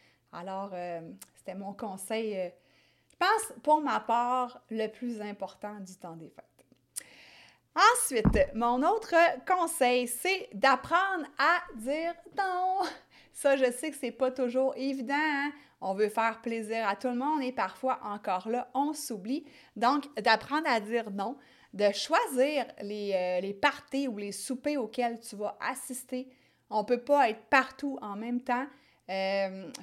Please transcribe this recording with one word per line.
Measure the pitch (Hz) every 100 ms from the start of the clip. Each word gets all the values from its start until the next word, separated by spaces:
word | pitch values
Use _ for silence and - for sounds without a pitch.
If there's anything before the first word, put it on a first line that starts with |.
| _ _ _
Alors, | 170 180 190 202
euh, | 180 180 170 165 190 -
c'était | _ -
mon | 185 196
conseil, | 196 220 190 - 220 220 196
euh, | 180 - _ _ _ _ _
je | -
pense, | 359 440 - -
pour | - 302
ma | 285 214
part, | 220 233 240 254 247 - -
le | 220 214
plus | - 247 220
important | 208 202 190 - 208 208
du | 185 180
temps | 175
des | 165 160
fêtes. | - - _ _ _ _ - - - - - - _ _
Ensuite, | 311 415 480 - 254 208 214 185
mon | 220 240 247
autre | 311 440 - 339 339 254 -
conseil, | 370 339 - 247 247 240
c'est | - 359 381 -
d'apprendre | 196 269 262 - 339 392 370 285 -
à | 294 349 359 233
dire | 233 302 339 339 - -
non. | 381 359 370 381 339 - _ - -
Ça, | - 285 269
je | 254
sais | 247 311
que | 285
c'est | 240
pas | 233 254
toujours | 254 247 247 262 -
évident, | 269 269 233 285
hein. | 311 277 285 285 - -
On | 190
veut | 196 214
faire | 214 226 220
plaisir | 233 226 214 226 214
à |
tout | 202 -
le | 240
monde | 277 311
et | 254
parfois, | 247 190 - 262 -
encore | 208 208 208 185 220
là, | 240 -
on | 262 285
s'oublie. | 294 - 214 202 285 - - -
Donc, | 208 233 285 277
d'apprendre | - 220 220 - 294 320
à | 233
dire | 202 233 220
non, | 202 202 285 - - _
de | 190 208
choisir | 202 - 339 453 262 277 294 - -
les, | 208 208 202
euh, | 190 180 180
les | 190
parties | 196 285 277 - 269 277
ou | 208
les | 208
soupers | - - 254 294 294
auxquels | 214 - 240 233
tu | -
vas | 202 208 -
assister. | - 269 - 254 - 254 262 - _ _ -
On | 214
peut | 214 247
pas | 240 285 240
être | 214 -
partout | 269 247 - 285 269
en | 208
même | 202 233 240
temps. | 254 240 285 - _ _ -
Euh, | 190 190 196 196 190 190 -